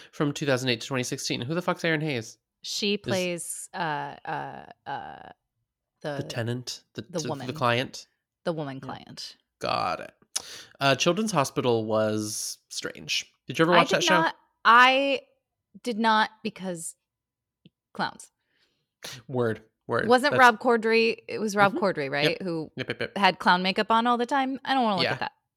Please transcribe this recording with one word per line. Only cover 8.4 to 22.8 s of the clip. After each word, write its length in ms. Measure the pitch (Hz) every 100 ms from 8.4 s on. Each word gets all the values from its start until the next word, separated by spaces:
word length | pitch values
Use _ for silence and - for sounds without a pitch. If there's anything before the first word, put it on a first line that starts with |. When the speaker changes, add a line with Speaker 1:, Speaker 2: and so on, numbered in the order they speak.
| -
Speaker 2:
The 80 |
woman 220 | 160 143 135
Speaker 1:
Yeah. 60 | 135
Speaker 2:
client. 500 | 98 - - - - _ _
Speaker 1:
Got 420 | - 117 101 82
it. 100 | - _ _ - - - - -
Uh, 140 | 139
Children's 380 | 135 175 175 220
Hospital 540 | 165 135 - 123 117 110
was 720 | 107 107 110 107 107 - - _
strange. 560 | - - - 80 - - _ -
Did 100 | 131
you 80 | 165
ever 80 |
Speaker 2:
I 40 | 175
Speaker 1:
watch 120 | 165
Speaker 2:
did 60 | 180
Speaker 1:
that 80 |
show? 180 | - 175
Speaker 2:
not, 140 | - - _ _
I 580 | 214 240 254 262 277 269 - _ _ _ _ 196
did 160 | 247 214
not 320 | 226 214 214 -
because 500 | 220 - 190 170 165 - _ _ _ _ _ _ _ _ _ -
clowns. 340 | 175 - - _ _ _ _ _ _ _ - 123 -
Speaker 1:
Word. 340 | 127 120 107 _ _ -
Word. 200 | 117 208
Speaker 2:
Wasn't 260 | 247 285
Speaker 1:
That's 60 | 262
Speaker 2:
Rob 200 | 247 220
Corddry? 580 | 254 233 220 226 226 - -
It 120 | 117
was 160 | 214 196
Rob 180 | 202
Speaker 1:
Mm-hmm. 100 | 269
Speaker 2:
Corddry, 280 | 196 156 139
right? 180 | 143 151
Speaker 1:
Yep. 120 | -
Speaker 2:
Who 280 | 185 165 156
Speaker 1:
Yep, 140 | -